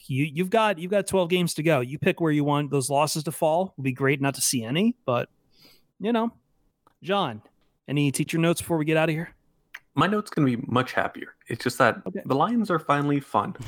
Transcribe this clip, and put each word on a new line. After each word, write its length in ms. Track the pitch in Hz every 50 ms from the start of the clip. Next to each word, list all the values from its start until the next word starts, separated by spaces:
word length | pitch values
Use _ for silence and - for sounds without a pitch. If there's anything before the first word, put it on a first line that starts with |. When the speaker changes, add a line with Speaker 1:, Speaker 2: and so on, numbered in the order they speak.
| - -
Speaker 1:
you, 160 | 135 131 151
you've 240 | 160 135 160 185 185
got, 300 | 220 220 220 214 196 156
you've 120 | 170 180
got 160 | 208 202 190
twelve 220 | - 196 190 180 165
games 240 | 180 180 175 165 -
to 80 | - 151
go. 180 | 165 156 131
You 180 | 123 127 147 139
pick 200 | - 190 170 -
where 140 | 170 160 147
you 120 | 147 143
want 260 | 143 143 147 147 135
those 180 | 139 139 127 135
losses 360 | 139 139 156 151 - 165 147
to 80 | 170 -
fall. 420 | - 170 156 156 175 190 190 -
Would 80 | - 131
be 80 | 135 127
great 300 | 127 139 135 143 135 139
not 140 | 139 135
to 40 | -
see 240 | - - - 123 110
any, 320 | 113 135 170 208 233 247 - _
but, 240 | - 120 123 - - _ _ _ _ _ _ - - - _ _ _ _ -
you 140 | 185 220 240
know. 180 | 220 226 233 - _ _ _ _ _ _ _ _ _ _ _ _ _
John, 420 | 139 156 196 202 180 135 110 107 - _ _ _ _ _ _ _ _
any 240 | - 143 147 143 143
teacher 280 | 131 - 151 - - 165
notes 220 | 165 170 170 -
before 160 | - - 170
we 80 | 156 151
get 120 | 156 156
out 120 | 156 160 165
of 60 | 156
here? 180 | 156 170 - - _ _ _ _ _ _ _ - - - _ _
Speaker 2:
My 140 | 139 156 190
note's 220 | 214 208 208 -
gonna 180 | - - 147 127
be 160 | 120 113 -
much 260 | - 113 110 - - -
happier. 420 | - - - - - - - - _ _
It's 160 | - - - -
just 160 | 127 - -
that 240 | 131 113 98 101 - -
Speaker 1:
Okay. 140 | - - -
Speaker 2:
the 100 | 143 131
Lions 380 | 139 160 208 240 233 208 185 175
are 80 | 160
finally 400 | - - 143 143 143 143 143 139
fun. 340 | - - - 107 101 - - - 113